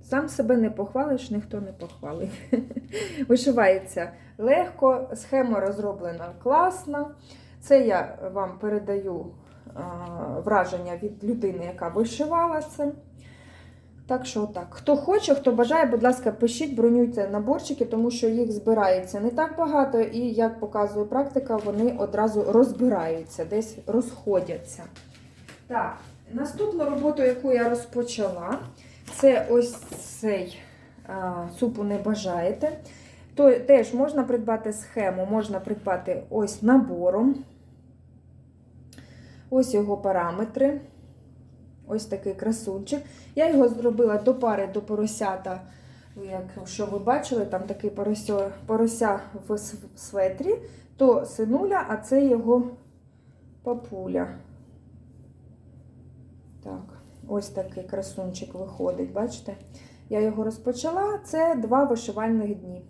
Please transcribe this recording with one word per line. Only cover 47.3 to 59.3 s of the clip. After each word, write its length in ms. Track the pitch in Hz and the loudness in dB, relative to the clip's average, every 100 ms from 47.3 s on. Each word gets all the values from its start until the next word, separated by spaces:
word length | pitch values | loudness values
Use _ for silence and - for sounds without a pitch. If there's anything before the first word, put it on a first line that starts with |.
| 240 | -4
там 180 | 202 185 | -2 -4
такий 280 | 202 202 208 | -6 -6 -6
поросьо-, 600 | 202 202 214 - 202 196 - - | -4 -2 -2 -2 -2 -2 -6 -2
порося 540 | 220 226 226 220 196 - 208 - | 2 2 2 0 0 -4 -16 -6
в 100 | 208 | -6
с-, 180 | - 214 - - | -6 -14 -18 -18
светрі, 600 | - 202 190 190 330 466 - - - - | -8 0 0 0 -2 -2 -4 -20 -20 2
то 280 | 269 233 | 4 4
синуля, 600 | - - 220 269 392 381 269 | 0 -4 0 0 2 0 -2
а 80 | 220 | -6
це 280 | - 269 | 2 4
його 460 | 277 240 226 247 247 - - - _ _ _ _ - - | 6 4 4 2 2 -6 -20 -20 _ _ _ _ -20 -12
папуля. 640 | - 240 - 190 185 - 180 - - - - - - - - - - - - - - - - - - - - - - - | -8 -6 -8 -12 -6 -4 -4 -10 -20 -20 -20 -20 -20 -20 -20 -20 -20 -20 -20 -20 -20 -20 -20 -20 -20 -20 -20 -20 -20 -20
Так, 380 | 101 95 - - - - - | -14 -14 -16 -20 -20 -20 -6
ось 200 | 208 196 | -6 -4
такий 360 | - 190 - | -8 -8 -10
красунчик 720 | 185 196 196 - 185 180 180 | -8 -8 -8 -8 -8 -10 -12
виходить, 580 | 185 185 - 180 180 180 | -12 -12 -4 -4 -2 -4
бачите? 440 | 185 233 | -4 -4